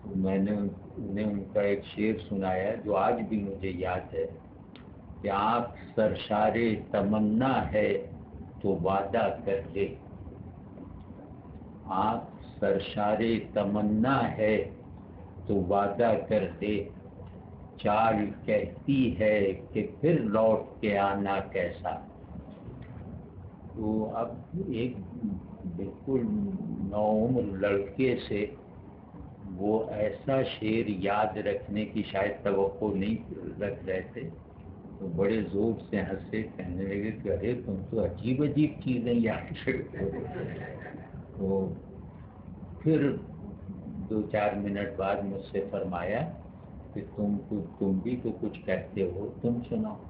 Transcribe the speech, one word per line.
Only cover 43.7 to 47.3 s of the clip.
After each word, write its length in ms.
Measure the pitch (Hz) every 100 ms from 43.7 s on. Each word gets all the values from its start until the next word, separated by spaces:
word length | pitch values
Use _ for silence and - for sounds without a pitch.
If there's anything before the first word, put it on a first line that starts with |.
| - - - -
دو 120 | 110 104
چار 180 | 107 104 101
منٹ 420 | 101 101 101 -
بعد 180 | 95 101
مجھ 280 | 101 98 -
سے 140 | 101 98
فرمایا 580 | 101 90 87 87 110 165 - - - - - -
کہ 80 | 107 104 -
"تم 220 | 104